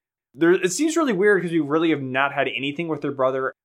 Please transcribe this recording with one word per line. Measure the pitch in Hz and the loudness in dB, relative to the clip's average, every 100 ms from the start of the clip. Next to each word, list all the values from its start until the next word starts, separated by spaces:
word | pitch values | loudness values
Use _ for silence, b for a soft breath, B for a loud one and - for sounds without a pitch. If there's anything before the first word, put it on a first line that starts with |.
| _ _ _ | _ _ _
there, | 139 165 | 0 4
it | 185 185 | 4 2
seems | 180 311 320 | -2 -2 0
really | 302 | 0
weird | 190 208 202 | 2 4 2
'cause | 170 | 2
we | 165 | -2
really | 143 156 165 | 0 0 2
have | 151 | 0
not | 131 131 139 | -2 0 0
had | 139 131 | 0 -2
anything | 113 139 143 170 | -2 -6 -6 -4
with | 147 | -4
their | 147 | -6
brother | 127 131 135 131 - | -2 -2 0 -4 -8